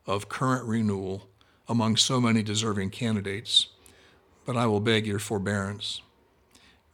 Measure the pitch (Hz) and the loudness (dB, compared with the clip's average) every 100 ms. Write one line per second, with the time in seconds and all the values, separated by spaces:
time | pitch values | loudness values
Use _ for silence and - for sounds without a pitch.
0 | - 101 - - 131 127 117 113 107 98 | -4 -4 -4 -2 0 0 0 0 0 0
1 | 95 98 - _ _ _ - 117 110 107 | -4 -8 -10 _ _ _ -2 2 2 2
2 | - 131 120 113 107 104 113 101 98 - | 2 2 4 4 2 0 0 -2 -2 -2
3 | 117 107 98 98 - - - - - - | -2 -2 -2 -6 -2 0 0 -6 -20 -20
4 | - _ _ _ - 120 120 104 110 110 | -20 _ _ _ -4 0 2 2 4 2
5 | 107 98 - 104 95 101 98 104 - - | 2 -4 -2 -2 0 -2 -2 -6 -10 -10
6 | - _ _ _ _ - - _ _ | -14 _ _ _ _ -20 -20 _ _